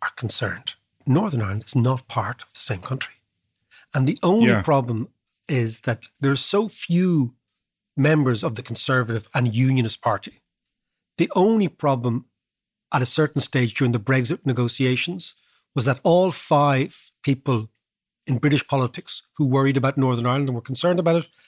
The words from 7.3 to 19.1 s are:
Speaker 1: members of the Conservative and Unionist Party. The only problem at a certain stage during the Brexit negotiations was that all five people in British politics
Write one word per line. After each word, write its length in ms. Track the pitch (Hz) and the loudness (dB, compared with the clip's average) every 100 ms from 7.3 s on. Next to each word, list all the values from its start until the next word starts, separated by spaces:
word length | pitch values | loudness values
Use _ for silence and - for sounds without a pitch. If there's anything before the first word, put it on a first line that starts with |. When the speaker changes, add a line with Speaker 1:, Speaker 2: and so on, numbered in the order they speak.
| - _ _ _ _ _ 143 | -6 _ _ _ _ _ 0
Speaker 1:
members 460 | 147 156 127 110 | 2 4 2 0
of 100 | 123 | -4
the 80 | 110 | -6
Conservative 680 | 120 117 - 127 113 113 - | -8 -8 -2 0 0 -4 -4
and 200 | 135 123 | -2 0
Unionist 460 | 113 131 131 113 - | 2 2 2 0 -2
Party. 400 | 117 - - - _ _ _ _ _ _ _ - | -2 -2 -6 -20 _ _ _ _ _ _ _ -4
The 120 | 175 | 0
only 340 | 185 208 226 185 | 4 4 4 0
problem 560 | - 147 131 123 120 - _ _ _ _ _ _ | 0 0 0 0 -2 -6 _ _ _ _ _ _
at 100 | 143 | -2
a 40 | 127 | 0
certain 340 | - 151 139 | 0 0 -2
stage 320 | - 135 120 | -2 0 0
during 180 | - 127 | 0 0
the 80 | 117 | 0
Brexit 460 | 101 131 123 185 135 | 0 0 0 -4 -2
negotiations 880 | 123 120 - 127 127 - 180 - - _ _ _ | 0 -2 0 0 0 -4 -8 -12 -16 _ _ _
was 100 | 139 | -2
that 160 | 123 123 | -2 0
all 280 | - 180 185 | 2 4 2
five 840 | - - 147 143 131 143 - - _ | -2 0 2 4 2 -2 -8 -18 _
people 460 | 143 135 - 117 110 _ _ _ _ _ - | -2 -2 0 -2 -4 _ _ _ _ _ -4
in 120 | 123 | 0
British 280 | 147 143 - | 2 0 0
politics 560 | 135 123 - - | -2 -2 -6 -12